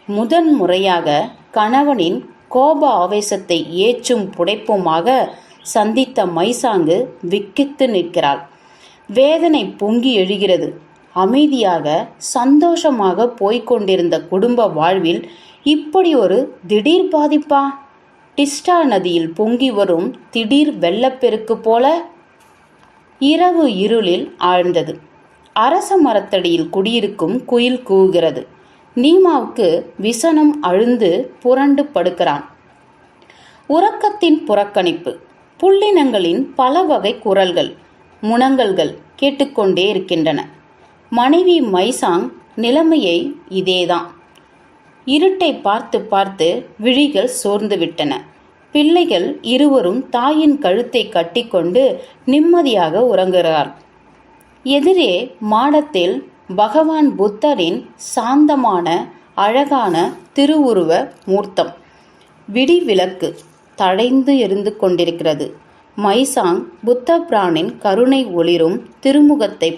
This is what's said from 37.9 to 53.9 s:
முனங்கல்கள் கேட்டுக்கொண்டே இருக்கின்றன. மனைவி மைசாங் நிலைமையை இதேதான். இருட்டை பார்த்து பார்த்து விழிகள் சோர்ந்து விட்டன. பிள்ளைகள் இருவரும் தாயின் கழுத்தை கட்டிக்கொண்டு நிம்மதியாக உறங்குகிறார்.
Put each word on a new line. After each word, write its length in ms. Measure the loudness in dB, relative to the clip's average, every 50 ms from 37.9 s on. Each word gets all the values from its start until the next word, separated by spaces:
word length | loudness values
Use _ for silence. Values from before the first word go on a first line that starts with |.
| _ _ _ _ _ _ -4
முனங்கல்கள் 680 | -2 0 2 2 2 2 2 0 0 0 0 -2 -2 -4 -10 -20 _ _
கேட்டுக்கொண்டே 720 | -4 -2 -2 0 0 -2 -2 -2 -2 0 0 0 0 0 0
இருக்கின்றன. 520 | -2 -4 -4 -4 -4 -2 -2 -2 -2 -4 -6 -10 -16 -20 _ _ _ _ _ _ _ _ _ _ -2
மனைவி 440 | 0 2 2 2 4 4 4 4 2 2
மைசாங் 600 | 0 0 0 0 0 -2 -2 -2 -2 0 -2 -2 -6 -8 -14 -20 _ -8
நிலைமையை 640 | -4 -2 0 2 2 2 2 2 2 2 0 0 -2 -2 -6 -8 -12 -14 -8
இதேதான். 560 | -6 -4 -2 0 0 0 0 0 -2 -2 -4 -8 -14 -20 -20 _ _ _ _ _ _ _ _ _ _ _ _ _ _ _ _
இருட்டை 440 | -2 0 0 2 0 0 0 -2 -4 -4 -4
பார்த்து 380 | -4 -4 -4 -4 -4 -4 -6 -6
பார்த்து 480 | -4 -2 -2 -2 -2 -2 -4 -2 -2 -2 -2 -4 -6 -12 -12 -4
விழிகள் 520 | -2 0 2 2 2 0 0 -2 -2 -2 -4
சோர்ந்து 440 | -6 -4 -2 -2 -2 -2 -4 -4 -4
விட்டன. 340 | -4 -4 -4 -4 -4 -4 -6 -6 -10 -16 -20 _ _ _ _ _ _ _ -2
பிள்ளைகள் 520 | 0 2 4 4 2 2 2 0 0 -2 -2 -6 -8 -4
இருவரும் 540 | -2 0 2 2 4 4 2 2 0 -2 -4 -4 -4
தாயின் 480 | -4 -2 0 0 0 2 2 2 2 2
கழுத்தை 440 | 0 0 0 0 -2 -2 -2 -4 -4 -2
கட்டிக்கொண்டு 760 | -2 -2 -2 -2 -4 -6 -4 -2 -2 -2 -2 0 2 2 2 2 0 -4 -10 -16 -20 _ _
நிம்மதியாக 760 | 0 2 2 4 4 4 2 2 2 2 0 0 0 0 0 0
உறங்குகிறார். 680 | 2 2 2 0 2 2 2 2 2 0 0 -2 -4 -8 -14 -20 _